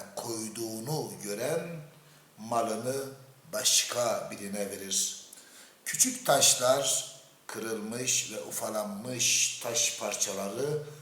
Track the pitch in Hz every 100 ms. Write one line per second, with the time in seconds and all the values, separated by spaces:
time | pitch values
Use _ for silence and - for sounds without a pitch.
0 | - - 117 113 110 104 113 113 120 151
1 | 107 95 101 104 135 170 170 160 - -
2 | - - - - 110 117 110 107 123 139
3 | 135 - - - - 107 104 - - 120
4 | 117 101 - 104 101 104 98 98 98 95
5 | - - - - - - - - - -
6 | 254 247 - 139 - - 127 139 139 -
7 | - - - - - 110 113 107 107 120
8 | 127 - - 107 101 - 113 107 104 101
9 | 123 120 - - - - 120 - - -
10 | 104 101 - 98 98 113 143 151 - -